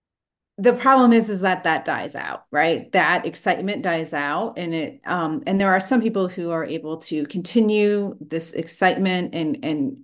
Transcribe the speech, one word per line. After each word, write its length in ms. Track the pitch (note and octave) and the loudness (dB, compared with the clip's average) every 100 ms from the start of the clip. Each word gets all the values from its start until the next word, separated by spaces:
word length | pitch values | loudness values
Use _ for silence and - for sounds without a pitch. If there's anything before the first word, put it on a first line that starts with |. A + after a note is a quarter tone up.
| _ _ _ _ _ - | _ _ _ _ _ 0
the 140 | A3 | 2
problem 400 | A#3+ C4 C4 A#3+ | 4 6 6 8
is, 180 | A#3 A3 | 6 4
is 120 | F#3+ | 0
that 220 | F#3+ F3+ | 0 0
that 200 | E3+ D#3 | 0 -2
dies 320 | - B2 F#2+ - | -2 -4 -6 -8
out, 300 | D#2 B1+ _ | -8 -10 _
right? 400 | D3 D#3+ C#3 - | 0 2 0 0
That 340 | F#3+ D#3 F3 E3+ | 2 4 2 -2
excitement 560 | E3 - - F#3+ G3+ | -4 -2 -2 -4 -4
dies 300 | F3 E3 D#3+ | -2 -2 -4
out. 460 | D#3 C#3+ D#3+ A3+ - | -4 -2 -2 -4 -6
And 160 | F3 | -4
it, 260 | E3 D3+ - | -4 -4 -8
um, 400 | - F3+ D#3 D#3 - | -6 -2 -2 -4 0
and 140 | G3 | 2
there 100 | G3 | 4
are 80 | F#3+ | 2
some 220 | F#3+ B3+ | 2 2
people 280 | A3 G#3+ F#3 | 2 0 -2
who 220 | F#3 E3+ | -4 -4
are 140 | E3 | -4
able 320 | D3+ D#3+ D#3 D#3+ | -4 -6 -8 -10
to 300 | - D#3 D3 | -6 -6 -4
continue 920 | F#3 F3 A#3+ G#3+ G#3+ G#3 G#3 G3 - | -6 0 2 4 4 2 0 -4 -8
this 360 | - E3 E3 | -8 -6 -4
excitement 800 | - - - F#3+ - F#3+ F#3 F3 | -6 -6 0 2 2 0 0 -2
and, 240 | E3+ D#3 - | -4 -4 -4
and, 360 | D#3 D3+ C3+ - | -4 -2 -4 -6